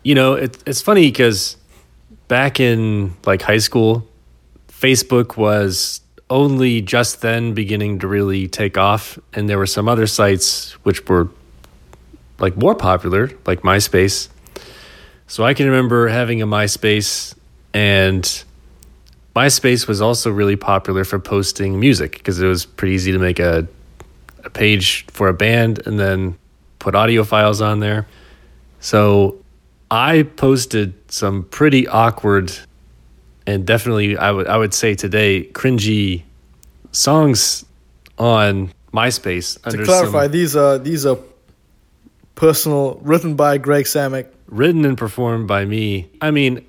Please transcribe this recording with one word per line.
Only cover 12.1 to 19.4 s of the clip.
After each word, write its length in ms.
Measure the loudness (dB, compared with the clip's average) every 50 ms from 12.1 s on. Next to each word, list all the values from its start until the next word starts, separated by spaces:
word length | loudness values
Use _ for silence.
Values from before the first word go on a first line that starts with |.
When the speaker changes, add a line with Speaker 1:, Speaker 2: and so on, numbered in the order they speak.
| -20 -20 _ _ -8 -4
Speaker 1:
like, 180 | -4 -4 -2
more 180 | 0 2 2 2
popular, 560 | 2 0 0 0 0 0 -2 -2 -2 -2 -2 -6 -8 -6
like 160 | -4 -4 -2 0
MySpace. 680 | 0 2 2 0 2 2 2 2 2 0 -4 -8 -12 -16 -20 -20 -20 -20 -20 -20 -20 -20 -20 -20 -20 -20 -20 -20 -20 -20 _ _
So 180 | -14 -4 0 0
I 100 | 2 2
can 120 | 2 2
remember 400 | 2 2 2 2 2 2 2 2 2
having 320 | 2 0 -2 -2 -2 -2 -2
a 40 |
MySpace, 880 | 0 0 0 0 0 -2 -2 0 0 0 0 0 -4 -6 -8 -8 -12 -16 -20 _ _ _ _ _ _ -4
and 680 | 0 2 2 4 4 2 2 0 0 -2 -4 -6 -8 -12 -18 -20 -20 _ -20 -20 _ -20 -20 -20 _ _ _ -20 _ _ _ _
MySpace 540 | -2